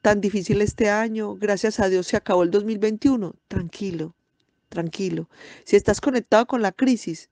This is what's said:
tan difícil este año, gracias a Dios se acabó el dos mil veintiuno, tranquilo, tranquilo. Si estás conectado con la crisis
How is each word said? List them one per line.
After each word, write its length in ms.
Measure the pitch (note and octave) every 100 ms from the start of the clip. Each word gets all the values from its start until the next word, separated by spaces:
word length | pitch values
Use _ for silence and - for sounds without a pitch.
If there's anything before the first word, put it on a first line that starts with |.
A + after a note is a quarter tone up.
tan 220 | G#3+ G#3
difícil 400 | G3 G#3 E3+ G3+
este 260 | G#3 - G#3+
año, 460 | G#3 A3+ A3 G#3
gracias 460 | G3 G#3 G3+ A3 A3
a 100 | G3
Dios 160 | F#3 F3+
se 100 | G#3+
acabó 260 | - F3+
el 80 | F3
dos 140 | G3+
mil 140 | G#3 G#3+
veintiuno, 560 | G#3+ A3 C#4 B3+ F#3 - _
tranquilo, 680 | F#3+ F3 - G3 E3+ D#3 _ _ _ _ _ _
tranquilo. 580 | F3 E3 - F#3+ E3 E3 _ - -
Si 120 | - G3+
estás 240 | - G3+
conectado 460 | - B3+ - A3 A#3+
con 160 | B3
la 100 | G3+
crisis 560 | - C4 A#3+ - D#3+ -